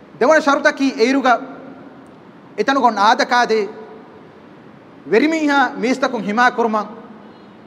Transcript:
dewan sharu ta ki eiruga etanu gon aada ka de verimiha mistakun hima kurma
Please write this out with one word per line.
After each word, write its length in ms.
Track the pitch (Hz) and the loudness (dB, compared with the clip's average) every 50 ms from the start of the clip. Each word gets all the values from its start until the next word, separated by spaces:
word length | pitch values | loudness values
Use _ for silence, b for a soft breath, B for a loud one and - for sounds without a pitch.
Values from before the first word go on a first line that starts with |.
| - - - - | -20 -20 -6 -2
dewan 220 | 226 277 311 302 | 2 2 2 2
sharu 200 | 302 285 269 294 | 2 2 0 2
ta 100 | - 294 | 2 0
ki 220 | 285 269 277 269 226 - | 0 0 -2 -4 0 0
eiruga 420 | 226 254 269 277 233 254 233 240 - - - - - - - - - - - - - - - - - - - - - - - | 0 2 2 2 2 2 0 0 -2 -8 -16 -18 -18 -20 -20 -20 -20 -20 -20 -20 -20 -20 -20 -20 -20 -20 -20 -20 -20 -10 -8
etanu 240 | - 208 262 277 277 | -4 -2 -2 0 2
gon 160 | 240 240 214 | 2 2 2
aada 280 | 202 202 220 247 233 262 | 2 2 2 4 2 2
ka 200 | - 247 247 143 | 2 2 2 2
de 220 | - - 107 101 98 - - - - - - - - - - - - - - - - - - - - - - - - - - - | 2 0 0 -2 -4 -8 -14 -18 -20 -20 -20 -20 -20 -20 -20 -20 -20 -20 -20 -20 -20 -20 -20 -20 -20 -20 -20 -20 -20 -20 -20 -4
verimiha 680 | 139 185 226 269 320 320 320 302 294 285 277 254 240 - 190 | 0 2 2 2 2 0 0 0 0 2 2 0 0 -2 -4
mistakun 420 | 202 254 254 262 277 262 254 226 | -2 -2 -2 0 -2 -2 -4 -4
hima 300 | 180 202 208 240 247 247 | -6 -4 0 2 2 2
kurma 340 | 240 226 233 220 220 214 202 - - - - - - - - - - - - - - - - | 2 0 -2 -2 -2 -4 -6 -8 -12 -18 -20 -20 -20 -20 -20 -20 -20 -20 -20 -20 -20 -20 -20